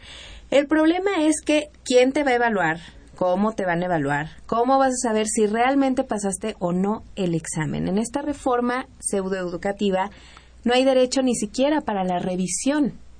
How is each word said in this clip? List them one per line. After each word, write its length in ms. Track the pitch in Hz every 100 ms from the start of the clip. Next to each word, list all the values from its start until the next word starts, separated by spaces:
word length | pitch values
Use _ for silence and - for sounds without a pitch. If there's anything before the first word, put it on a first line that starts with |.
| - - - - -
El 180 | 269 285
problema 440 | 311 320 359 392 370
es 200 | 302 302 -
que 200 | 302 294 -
¿quién 300 | - 247 254
te 100 | 302
va 80 | 269
a 40 | 240
evaluar? 440 | 240 202 165 165 - - - -
¿Cómo 380 | 180 180 214
te 120 | 220 185
van 180 | 170
a 20 | 180
evaluar? 520 | 165 139 143 156 - -
¿Cómo 340 | 226 247 269
vas 140 | 269
a 160 | 247 240
saber 180 | 214 214
si 180 | - 208
realmente 580 | 226 247 277 269 254
pasaste 520 | 262 214 196 190 220 208
o 120 | 180
no 320 | 180 196 220 - -
el 200 | 180 165
examen? 520 | - 160 147 151 165
En 100 | 190
esta 240 | 233 285
reforma 640 | 294 285 269 240 240 254 - -
pseudoeducativa 1120 | - 202 185 190 180 175 202 202 202 185 202 - - - - -
no 100 | 233
hay 120 | 247 269
derecho 360 | 254 254 269
ni 140 | 262 226
siquiera 460 | 214 - 277 302
para 220 | 285 202
la 140 | 185 180
revisión 760 | 185 185 180 - 262 302 254 - - -